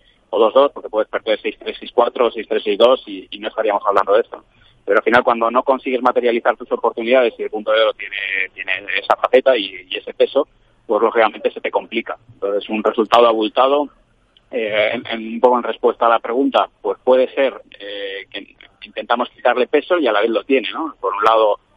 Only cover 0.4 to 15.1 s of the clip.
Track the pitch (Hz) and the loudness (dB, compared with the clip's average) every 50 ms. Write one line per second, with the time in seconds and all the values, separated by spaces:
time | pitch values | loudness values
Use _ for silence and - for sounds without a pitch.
0.4 | 113 107 101 135 143 139 _ - 98 101 107 107 107 _ - 101 _ 110 107 - | 2 4 4 4 2 2 _ -6 -14 -6 -2 -2 -4 _ -4 -8 _ -2 -4 -2
1.4 | - 110 - _ - 110 - - 113 - - 123 120 120 - 123 123 110 - 113 | -4 -10 -10 _ -12 -12 -12 -12 -14 -4 0 0 0 0 0 -2 -2 -2 -2 -6
2.4 | 101 _ 110 104 - 107 101 95 113 123 131 123 - 110 98 92 90 _ - 101 | -8 _ -6 -4 -2 -4 2 4 4 4 4 2 -2 -12 -14 -14 -14 _ -16 -12
3.4 | 107 110 - 110 107 104 101 98 - 104 101 98 98 98 101 117 - _ - - | -12 -10 -6 -4 -2 -2 -2 0 0 2 2 2 2 2 2 0 0 _ -8 -20
4.4 | _ _ _ _ _ _ _ _ _ - 101 107 - 110 117 123 120 127 120 117 | _ _ _ _ _ _ _ _ _ 0 0 0 2 2 2 2 2 2 0 0
5.4 | 117 117 120 127 - - 131 127 - 135 127 120 127 123 123 127 120 120 113 117 | 0 0 0 0 0 0 -2 -2 -2 -4 -4 0 0 0 0 2 0 0 -2 0
6.4 | - 123 113 _ 120 - 123 - - 113 - 117 113 117 127 131 123 113 - - | 0 -2 -4 _ -6 -8 -6 -2 -2 -4 -4 -2 -2 2 2 2 2 2 -2 -4
7.4 | 101 - - 107 107 110 107 110 110 107 - _ 101 98 101 101 101 98 95 95 | -10 -8 -8 -8 -4 -2 0 2 2 0 0 _ -12 -12 -10 -8 -6 -6 -4 -4
8.4 | 92 95 _ 95 92 95 92 95 101 92 92 98 - - 107 - - - - 131 | -4 -6 _ -14 -8 -8 -8 -8 -6 -6 -8 -8 -2 -2 -2 0 0 2 2 4
9.4 | - 135 131 113 98 98 95 90 90 _ 107 104 - - - - 123 - - 135 | 4 4 2 2 -2 -6 -10 -16 -16 _ -12 -12 -10 -12 -2 -2 -2 0 0 -2
10.4 | 156 _ _ _ _ _ _ _ _ - 110 104 113 107 - 117 110 107 - 107 | -2 _ _ _ _ _ _ _ _ -4 -2 0 0 2 2 2 2 2 0 -2
11.4 | - 117 - - - 110 - 101 98 - 110 113 - - - - _ _ - _ | -6 -6 -6 -6 -10 -6 -6 -6 -6 -4 -8 -8 -8 -8 -14 -14 _ _ -18 _
12.4 | 95 101 101 101 95 - 110 107 104 110 - 120 107 - 120 120 120 117 113 110 | -6 -4 -4 -4 -4 -4 -6 -2 -2 -2 0 0 0 4 6 6 6 6 4 2
13.4 | 110 107 - 131 131 135 143 147 143 - _ _ _ _ _ _ _ _ _ _ | -2 -2 2 2 2 4 4 0 0 -4 _ _ _ _ _ _ _ _ _ _
14.4 | _ _ - 120 113 104 107 104 110 113 117 123 120 - | _ _ -6 -6 -4 -2 0 0 0 0 -2 -6 -8 -8